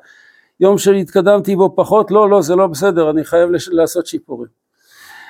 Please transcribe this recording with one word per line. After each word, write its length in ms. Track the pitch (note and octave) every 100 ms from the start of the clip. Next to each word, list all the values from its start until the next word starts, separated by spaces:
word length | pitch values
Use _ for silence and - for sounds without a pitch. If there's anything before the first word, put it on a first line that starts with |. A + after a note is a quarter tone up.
| - _ _ _ _ _
יום 180 | F#3 G3+
שהתקדמתי 800 | G3 G3 F#3 G3+ F#3 G#3 G3 F#3+
בו 160 | F#3+ F3+
פחות, 340 | F3+ G#3 G#3
לא, 200 | G3+ G#3
לא, 120 | G3+
זה 140 | D3+ F3+
לא 100 | F#3+
בסדר, 440 | D3 G3 E3+ D#3
אני 140 | D#3
חייב 260 | D3 E3+ F3
לש-, 180 | E3+ -
לעשות 380 | E3+ D#3+ F3+ E3
שיפורים." 420 | E3 - B2+ A#2 _ _ _ _ _ - - -